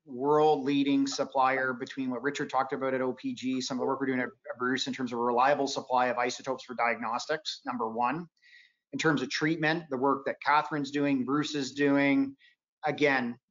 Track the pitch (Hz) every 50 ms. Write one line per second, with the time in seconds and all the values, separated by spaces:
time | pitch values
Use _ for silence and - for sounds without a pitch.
0 | _ 151 127 120 135 143 151 151 151 156 151 139 127 139 143 143 139 139 139 139
1 | 139 135 135 - 135 131 - 135 131 131 135 131 131 131 127 120 131 127 - 135
2 | 131 127 123 117 120 143 139 151 143 143 - 131 131 - 143 127 135 135 131 127
3 | 131 127 123 - - 135 123 107 120 131 131 131 127 - 135 123 123 127 135 135
4 | 139 131 131 127 123 120 - _ _ 151 143 117 123 127 131 127 - 135 127 135
5 | 127 117 123 117 120 123 120 120 123 139 147 135 139 131 - 135 113 - 127 123
6 | 127 127 117 120 123 123 - - - 135 131 - - - 123 120 120 117 113 110
7 | 120 110 117 120 - - 156 156 - - - - - 135 127 117 113 110 113 117
8 | 120 123 139 170 175 - _ _ _ - - - - _ _ _ _ _ - 139
9 | - 160 151 123 127 - - - 156 156 165 151 156 151 160 170 165 - 135 123
10 | 131 139 135 139 - - - - - 139 147 151 151 - 160 147 139 135 143 147
11 | 143 143 139 127 120 123 139 151 147 - 151 147 131 123 - 143 143 143 139 143
12 | 139 143 139 139 139 139 - - _ _ _ _ _ _ _ _ - 151 139 127
13 | 147 143 135 131 123 120 120 - _ _